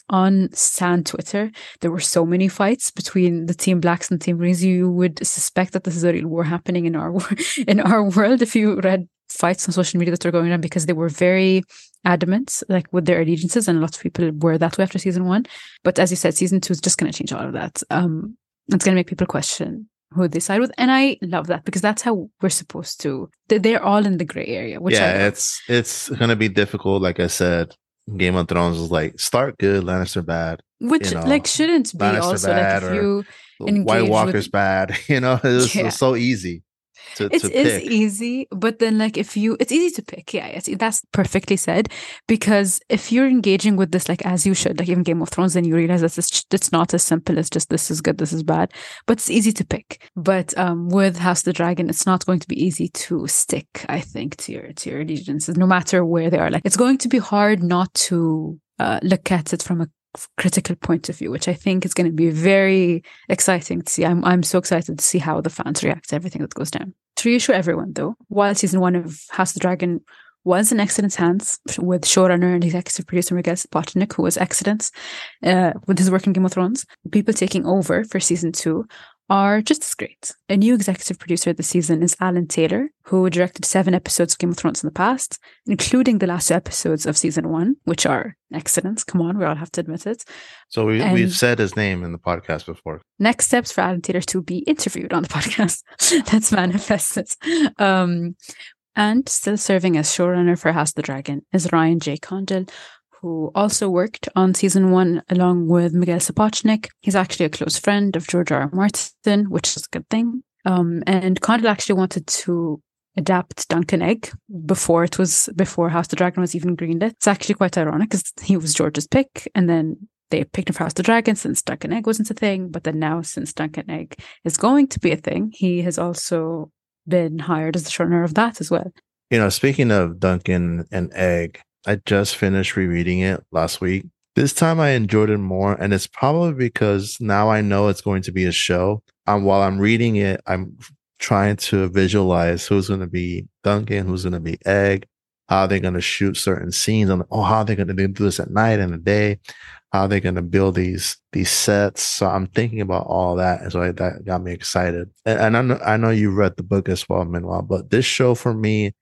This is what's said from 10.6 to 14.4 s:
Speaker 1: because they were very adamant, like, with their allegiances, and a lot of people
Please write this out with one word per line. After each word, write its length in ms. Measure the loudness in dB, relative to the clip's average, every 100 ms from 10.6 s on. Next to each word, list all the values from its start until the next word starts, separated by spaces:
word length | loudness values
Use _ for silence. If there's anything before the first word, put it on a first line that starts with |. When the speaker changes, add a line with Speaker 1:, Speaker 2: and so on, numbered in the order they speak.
Speaker 1:
because 260 | -2 -2 -2
they 60 |
were 140 | 0 -2
very 540 | 2 2 4 4 2 0 -12 -20 _
adamant, 580 | 0 2 2 0 -2 -8 -2
like, 240 | -2 0
with 120 | 0 2
their 140 | 2
allegiances, 460 | 2 0 0 0 2
and 100 | 0
a 20 |
lot 140 | 0 -4
of 60 |
people 280 | -8 -2 -2 0